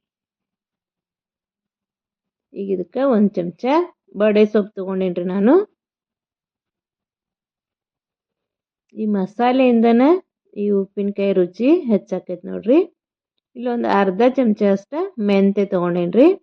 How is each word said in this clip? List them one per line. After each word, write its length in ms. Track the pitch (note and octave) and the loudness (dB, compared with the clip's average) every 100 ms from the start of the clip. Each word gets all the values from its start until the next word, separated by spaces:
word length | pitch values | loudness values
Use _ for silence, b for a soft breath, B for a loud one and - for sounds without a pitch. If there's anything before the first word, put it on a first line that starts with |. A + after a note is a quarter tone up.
| _ _ _ _ _ _ _ _ _ _ _ _ _ _ _ _ _ _ _ _ _ _ _ _ _ | _ _ _ _ _ _ _ _ _ _ _ _ _ _ _ _ _ _ _ _ _ _ _ _ _
ಈಗ 140 | - G3 | -12 -6
ಇದಕ್ಕೆ 320 | F#3 F3+ B3 C#4 | -6 -6 -4 0
ಒಂದ್ 240 | G#3+ G3+ | 2 0
ಚಮಚ 320 | G3 F3 - B3 D#4 F4 _ _ | -2 -8 -6 -2 -2 -2 _ _
ಬಡೆ 280 | F#3+ G#3+ G#3 | -2 0 2
ಸೊಪ್ಪು 280 | G#3+ G#3+ G3+ | 2 0 -4
ತಗೊಂಡೇನ್ರಿ 500 | - F#3 F#3+ F#3 F3 | -8 -8 -4 -4 -4
ನಾನು. 280 | F3+ G3 G#3+ F4 G#4 _ _ _ _ _ _ _ _ _ _ _ _ _ _ _ _ _ _ _ _ _ _ _ _ _ _ _ _ _ _ _ _ | -6 0 2 2 2 _ _ _ _ _ _ _ _ _ _ _ _ _ _ _ _ _ _ _ _ _ _ _ _ _ _ _ _ _ _ _ _
ಈ 100 | G#3+ G#3+ | -8 -4
ಮಸಾಲೆಯಿಂದನ 920 | G3+ F#3+ - B3 C4 B3+ A3+ A#3 A#3 C#4 F#4 - _ _ - | -4 -4 -2 0 2 2 4 4 4 4 2 -2 _ _ -6
ಈ 100 | G#3 | -2
ಉಪ್ಪಿನಕಾಯಿ 600 | G3 F#3+ - G3+ G3+ G3 | -2 -4 -6 -6 -2 0
ರುಚಿ 360 | F#3 F3 - B3+ F4+ | 0 0 0 0 0
ಹೆಚ್ಚಾಕೈತ್ 600 | C4 G3 - F#3 - F3+ | 2 -2 -2 -10 -8 -12
ನೋಡ್ರಿ. 340 | F#3+ F#3 F#3+ D4+ G4 _ _ _ _ _ _ B3 | -10 -8 0 2 2 _ _ _ _ _ _ -10
ಇಲ್ಲೊಂದ್ 300 | B3 A#3+ A3+ | -6 -4 0
ಅರ್ಧ 320 | G3 G3 F#3 B3+ | 0 0 2 0
ಚಮಚ 320 | C4 A#3+ G#3 G3+ | 2 0 0 0
ಅಷ್ಟ 220 | G3 - D4+ G4 A#3+ | 0 -4 -8 -8 -4
ಮೆಂತೆ 440 | G3+ G3 G3 G3+ G3 | 0 2 2 0 -2
ತಗೊಂಡೇನ್ರಿ. 600 | F#3 F3 F3 F3 G#3 D#4+ G4 | -2 -2 -2 -2 4 4 2